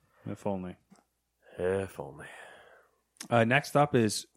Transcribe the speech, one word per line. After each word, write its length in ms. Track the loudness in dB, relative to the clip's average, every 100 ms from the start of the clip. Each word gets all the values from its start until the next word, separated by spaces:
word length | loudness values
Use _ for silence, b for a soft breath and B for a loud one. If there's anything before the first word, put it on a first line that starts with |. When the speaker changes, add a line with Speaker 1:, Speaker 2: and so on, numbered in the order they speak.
| _ _ -12
Speaker 1:
If 220 | -8 -6
only. 300 | -6 -8 -14 _ -20 _ _ _ _ _ -4
Speaker 2:
If 420 | -2 -2 -4 -10
only. 280 | -14 -14 -18 B B B B B B B _ -16 0
Speaker 1:
Uh, 140 | 2
next 320 | 4 2 2 2
up 180 | 4 4
is 300 | 2 0 -4